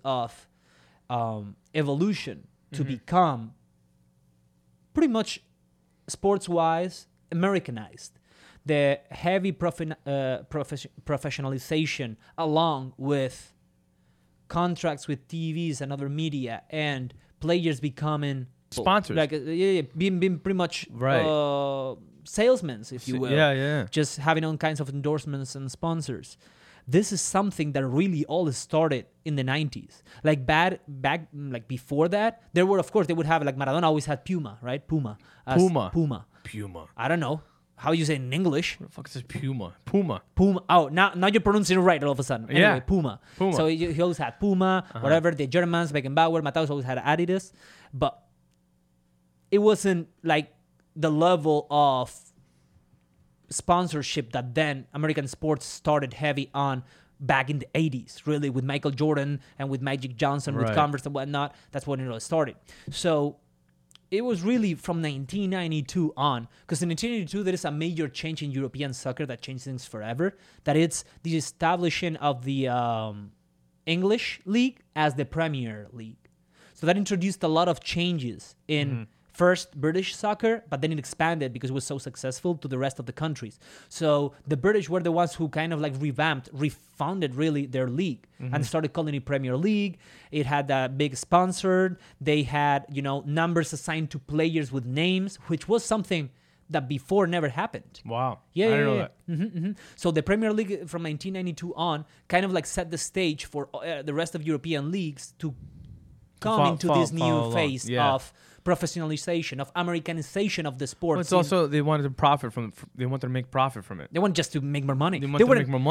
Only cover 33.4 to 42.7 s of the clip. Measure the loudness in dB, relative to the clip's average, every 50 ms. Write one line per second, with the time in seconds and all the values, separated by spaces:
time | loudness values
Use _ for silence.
33.4 | 2 0 -2 -2 0 0 2 2 4 4 2 2 0 -2 -4 -4 -4 -4 -4 -4
34.4 | -4 -6 -10 -10 -8 -6 -6 -6 -4 -2 -2 -2 -2 -4 -6 -10 -16 -20 -20 -12
35.4 | _ 2 4 6 6 6 4 2 0 0 0 0 0 0 -2 -6 -10 -14 _ _
36.4 | -18 -12 -10 -10 -10 -10 -10 -14 -16 -14 _ -4 -2 0 0 0 0 -2 -4 -6
37.4 | -8 _ _ _ _ _ _ -6 -2 0 2 2 2 2 0 -2 -2 -2 -2 0
38.4 | 2 2 2 2 0 -2 -4 -8 -12 -16 -16 -18 -16 -14 -14 -14 -12 -10 -8 -6
39.4 | -4 -4 -4 -4 -6 -10 -12 _ _ 0 2 2 2 0 -2 -6 -8 _ _ 4
40.4 | 4 4 4 2 4 6 6 6 6 6 4 4 4 4 4 2 4 4 4 4
41.4 | 4 4 4 4 4 4 4 6 6 6 6 4 2 0 0 0 -2 -2 -4 -4
42.4 | -4 0 4 6 6 6